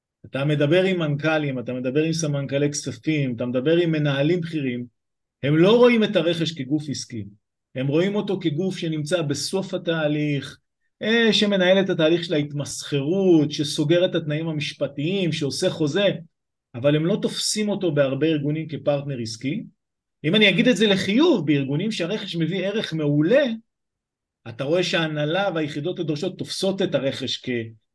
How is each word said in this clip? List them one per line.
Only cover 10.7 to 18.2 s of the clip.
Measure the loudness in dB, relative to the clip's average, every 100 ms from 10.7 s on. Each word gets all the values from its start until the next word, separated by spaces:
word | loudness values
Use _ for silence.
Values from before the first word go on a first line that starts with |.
| _ _ -6
אה, | 0 2 4
שמנהל | 4 2 4 4 4
את | 4
התהליך | 2 4 2
של | 0
ההתמסחרות, | -2 -2 -6 -8 -10 -4 -2 0 2 6 6 4
שסוגר | -2 -4 -2 2 2
את | 2
התנאים | 0 -2 -4 -4
המשפטיים, | -4 -6 -6 -6 -4 -4 -2 -2
שעושה | -2 -4 -2 -2
חוזה, | 0 0 2 0 -2 -10 _ _ _ _
אבל | -2 2 2
הם | 2
לא | 0
תופסים | -2 -4 -4 -2 -2
אותו | -2 0
בהרבה | 2 2 2